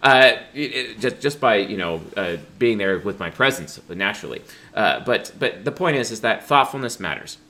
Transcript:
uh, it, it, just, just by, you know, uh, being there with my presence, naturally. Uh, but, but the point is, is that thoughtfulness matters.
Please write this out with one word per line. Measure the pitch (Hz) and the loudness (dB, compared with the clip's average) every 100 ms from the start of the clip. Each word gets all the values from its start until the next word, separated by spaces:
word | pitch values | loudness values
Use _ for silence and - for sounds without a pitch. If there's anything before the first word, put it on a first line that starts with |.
uh, | 139 131 131 117 - | 8 8 8 6 -6
it, | 135 | -8
it, | 147 120 123 110 | -6 -4 -8 -2
just, | 123 - | -4 -2
just | 143 143 | -4 0
by, | 131 107 | 2 4
you | 98 101 | 2 -4
know, | 87 82 80 - | -4 -4 -6 -4
uh, | 92 85 73 - | -4 -4 -10 0
being | 120 107 | 0 2
there | 98 92 | 0 0
with | 101 95 | -2 -6
my | 87 | -8
presence, | - - 175 76 - - | 0 0 0 -8 -16 -14
naturally. | 87 98 107 69 62 - - - - | -4 -2 -2 -8 -12 -14 -20 -10 0
Uh, | 104 69 | 2 0
but, | - 117 - - | 0 -2 -2 -4
but | 127 - - | -4 -4 -8
the | |
point | - 180 143 | -2 0 0
is, | 117 | -2
is | 113 | -4
that | 117 107 - | -2 -2 2
thoughtfulness | 143 131 139 123 - | 2 2 -2 -8 -8
matters. | 92 71 - - _ | -8 -8 -10 -18 _